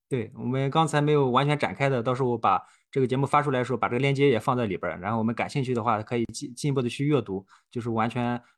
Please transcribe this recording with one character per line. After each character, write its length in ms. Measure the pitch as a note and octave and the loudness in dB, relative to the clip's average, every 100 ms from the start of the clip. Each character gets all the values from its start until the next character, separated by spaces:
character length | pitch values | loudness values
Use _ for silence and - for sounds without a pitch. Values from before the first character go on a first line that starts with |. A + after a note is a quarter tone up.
| _ | _
对， 220 | C3 G#2 | -6 -6
我 80 | - | -6
们 280 | A#2+ C3 C#3 | -4 -2 0
刚 160 | D#3 D#3+ | 0 2
才 140 | D3+ | 2
没 120 | D3 | 2
有 180 | D3+ C3+ | 4 4
完 160 | B2 C#3+ | 2 2
全 120 | D3 | 0
展 160 | A2+ | -2
开 140 | F#2+ C#3 | -2 0
的， 140 | C3 | 0
到 120 | A2+ | 0
时 80 | B2+ | 0
候 80 | C3 | 0
我 80 | A#2 | 2
把 220 | A2 F#2 - _ _ | 2 2 0 _ _
这 100 | C#3 | 0
个 60 | B2+ | 0
节 100 | B2+ | 2
目 100 | C#3 | 2
发 160 | D3 | 2
出 80 | C#3+ | 2
来 80 | B2+ | 0
的 60 | |
时 80 | B2 | 0
候， 40 | A#2+ | -2
把 120 | - | 0
这 60 | |
个 40 | A#2+ | 0
链 140 | C#3 | 0
接 140 | C3+ C#3+ | 4 4
也 100 | A2+ | 4
放 160 | A#2+ B2 | 2 0
在 100 | A2+ | 0
里 100 | E2+ | -2
边 160 | F2 | -4
儿， 60 | E2 | -6
然 120 | F#2 | -4
后 60 | A2+ | -2
我 40 | |
们 120 | A2 | -2
感 140 | A#2 G2+ | -2 -4
兴 140 | D3 | -4
趣 120 | B2+ | -2
的 80 | A#2+ | -2
话， 200 | A2 G#2+ | 0 -2
可 140 | G#2+ A#2+ | -2 -4
以 80 | A2+ | -4
进， 200 | - C#3+ | -6 -12
进 140 | B2 D3+ | -6 -2
一 40 | |
步 100 | C3+ | 0
的 60 | A#2+ | -2
去 160 | - | -2
阅 160 | C#3+ D3 | 0 0
读， 220 | G#2+ F#2+ - _ _ | 0 -6 -10 _ _
就 100 | B2+ | -8
是 100 | A2+ | -4
完 200 | A2+ A2+ | -2 0
全， 300 | B2 A#2+ A#2+ - | -2 -4 -4 -8